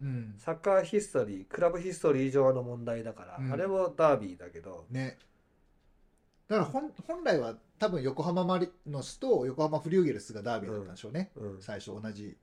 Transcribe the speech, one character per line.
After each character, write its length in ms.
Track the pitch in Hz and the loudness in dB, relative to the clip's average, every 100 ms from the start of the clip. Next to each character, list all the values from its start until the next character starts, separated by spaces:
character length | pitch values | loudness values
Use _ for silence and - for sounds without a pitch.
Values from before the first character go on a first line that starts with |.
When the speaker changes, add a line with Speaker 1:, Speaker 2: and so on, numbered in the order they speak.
Speaker 1:
う 20 | |
ん。 300 | 139 123 110 101 | -6 -4 -6 -8
Speaker 2:
サ 160 | - | -6
ッ 80 | 165 | -2
カ 140 | 202 | 4
ー 80 | 190 | 4
ヒ 180 | 185 208 | 4 2
ス 120 | 208 | 2
ト 120 | 139 | 0
リ 200 | 104 95 | 0 -2
ー、 20 | 98 | -8
ク 140 | - | 2
ラ 80 | 170 | 2
ブ 80 | 180 | 2
ヒ 160 | 185 | -4
ス 60 | 180 | 0
ト 120 | 165 | 4
リ 160 | 131 135 | 4 4
ー 20 | |
上 220 | 139 131 | 6 6
の 100 | 127 | 4
問 220 | 120 120 | 0 -6
題 180 | 117 117 | -4 -4
だ 120 | 113 | -6
か 100 | - | -10
ら、 140 | - - | -12 -6
Speaker 1:
う 60 | |
ん。 60 | 131 | -4
Speaker 2:
あ 60 | 143 | -2
れ 100 | 190 | 0
も 280 | 190 175 147 | 2 0 4
ダ 200 | 160 120 | 6 6
ー 20 | |
ビ 160 | 98 | 0
ー 20 | 87 | -10
だ 140 | 87 | -14
け 100 | 82 | -14
ど。 240 | 95 87 82 | -14 -14 -8
Speaker 1:
ね。 280 | 127 131 - _ _ _ _ _ _ _ _ _ _ _ _ - | -6 -6 -8 _ _ _ _ _ _ _ _ _ _ _ _ -2
だ 100 | 214 | 0
か 60 | |
ら 40 | 147 | 0
本-、 0 | 262 302 - - | -2 -6 -8 -10
本 160 | 349 | -2
来 140 | 302 160 | 2 2
は 180 | 117 113 _ - | 0 -6 _ -4
多 100 | 214 | -2
分 140 | 175 | 0
横 200 | 131 139 | -2 -2
浜 220 | 165 175 | 0 0
マ 140 | 180 180 | 2 0
リ 120 | 180 - 151 | -2 -6 -10
ノ 160 | 143 | -8
ス 160 | 123 - | -8 -4
と 280 | 262 180 131 | 2 2 2
横 160 | 139 | 0
浜 160 | 151 151 | 0 0
フ 100 | 156 | 2
リ 80 | 185 | 4
ュ 60 | |
ー 20 | |
ゲ 80 | 156 | 4
ル 80 | 107 | 0
ス 140 | - | -6
が 80 | 107 | -6
ダ 160 | 110 110 | -2 -2
ー 20 | |
ビ 80 | 98 | -2
ー 40 | |
だ 60 | 104 | -6
っ 20 | |
た 100 | 95 | -8
ん 40 | 92 | -12
で 40 | |
し 40 | |
ょ 40 | 107 | -8
う 40 | |
ね。 180 | 156 196 - | -6 -6 -8
Speaker 2:
う 100 | 104 | -10
ん。 80 | |
う 40 | 95 | -10
ん。 40 | |
Speaker 1:
最 160 | 98 101 | -10 -10
初 200 | 104 101 | -10 -10
同 140 | 110 | -10
じ 240 | 101 104 - | -10 -12 -16